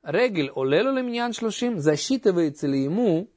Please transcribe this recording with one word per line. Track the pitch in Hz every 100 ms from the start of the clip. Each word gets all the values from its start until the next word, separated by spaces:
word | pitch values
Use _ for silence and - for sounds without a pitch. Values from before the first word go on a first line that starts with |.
Регель | - 160 247 190 139
олелу | - 131 147 254
леминьян | 269 247 233 240
шлушим, | 226 226 208 247 220
засчитывается | 147 151 - 262 214 175 160 143 143
ли | 139
ему | 135 185 240 165 214